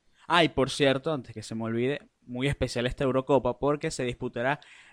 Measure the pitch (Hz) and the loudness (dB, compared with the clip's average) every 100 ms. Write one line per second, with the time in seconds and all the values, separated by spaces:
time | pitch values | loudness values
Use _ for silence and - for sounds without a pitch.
0 | _ _ - 165 156 - 127 - 139 131 | _ _ 0 2 4 2 -2 2 2 2
1 | 160 147 113 110 - 113 113 113 127 143 | -2 -6 -6 -14 -10 -6 -4 0 0 -2
2 | - _ - 123 139 135 127 120 123 - | -10 _ -12 -4 -2 0 -2 -2 -2 0
3 | 143 131 135 135 123 120 139 147 160 - | 0 0 4 4 4 -2 0 0 -4 -4
4 | 123 120 123 120 127 147 - - - | -6 -4 -6 -4 -2 -2 -6 -20 -20